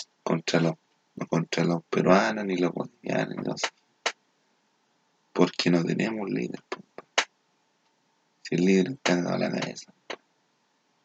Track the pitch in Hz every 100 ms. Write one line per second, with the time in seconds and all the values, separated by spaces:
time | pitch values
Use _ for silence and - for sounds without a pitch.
0 | - _ - 82 - 82 82 - _ _
1 | _ - 82 85 80 - 85 85 - -
2 | 78 92 113 107 101 92 87 - - _
3 | - - 53 - - - - _ _ _
4 | - - _ _ _ _ _ _ _ _
5 | _ _ _ - 87 - 92 87 82 -
6 | 113 110 98 101 - - - - - -
7 | - - - _ _ _ _ _ _ _
8 | _ _ _ _ - 82 92 95 92 135
9 | - 90 87 - - - - - - -
10 | - - _ _ _ _ _ _ _ _